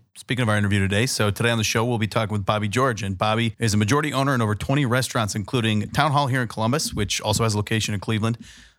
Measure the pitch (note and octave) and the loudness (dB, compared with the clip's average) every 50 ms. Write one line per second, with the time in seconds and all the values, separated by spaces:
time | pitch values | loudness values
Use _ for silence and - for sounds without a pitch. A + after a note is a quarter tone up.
0 | - _ _ - - - C3 A2+ B2 G#2+ G#2 G#2 G2+ G2 G#2 G2+ G2 F#2 G2+ G2+ | -18 _ _ -14 -8 -4 -2 0 0 2 2 2 2 2 2 2 2 2 2 2
1 | A#2+ C3 - - A2 G#2 F#2 - A2 A#2 A#2 A2+ G#2 - - A#2 A2+ B2 A#2+ G#2+ | 0 0 0 0 0 0 0 0 0 2 2 2 0 0 0 0 0 0 0 0
2 | A2 G2 - A#2+ A2+ F#2+ G#2+ G#2 F#2+ - A2 G#2+ G#2+ G#2 F#2+ B2 C3 C3+ A2+ G2+ | -2 -2 0 -2 -2 0 -2 -2 0 0 0 0 0 0 0 2 2 2 0 -2
3 | G#2 G2 F#2+ F#2 A2 G#2+ A2 A2+ A#2 A2+ - - A#2 A2 G2 G#2+ A2 G#2 C#3 D3 | -4 -6 -4 -2 0 0 2 2 0 -2 -2 -2 0 0 2 2 2 4 2 2
4 | D#3 D3+ A#2+ C3 C#3 C#3 C3+ A#2+ A#2 G#2 G#2 - - - C3+ C#3+ C#3+ A2+ A#2+ C3 | 2 0 0 0 0 2 2 2 2 0 0 -2 -2 0 0 0 2 2 2 0
5 | B2+ - - D#3 C3 G2 - A2 F#2+ - - B2 A2 A2+ G#2+ G#2+ G2 - - - | 0 0 -2 -2 -2 -2 -2 -6 -4 -2 -2 0 2 2 0 0 -2 -2 0 0
6 | C#3+ D#3 C3+ C#3+ C#3+ B2+ B2+ C3 A#2+ G2 - A2 A2 A#2 C3 D#3 - - - - | 2 2 2 2 2 2 0 -2 -2 -4 -4 -2 -2 0 0 0 -2 -4 -4 -4
7 | G#2 G2 - - - - G2+ G2 A#2 A2+ G#2 G#2 G2+ - A2+ A2 G2 - G#2+ F#2+ | -4 -2 -4 -2 -2 -2 0 2 0 0 0 0 -2 0 -2 -2 -2 -2 -4 -4
8 | - - A2 G#2+ G#2+ A2+ A#2 - - - - - - - _ | -2 -2 -2 0 0 0 -2 -4 -8 -14 -20 -20 -20 -20 _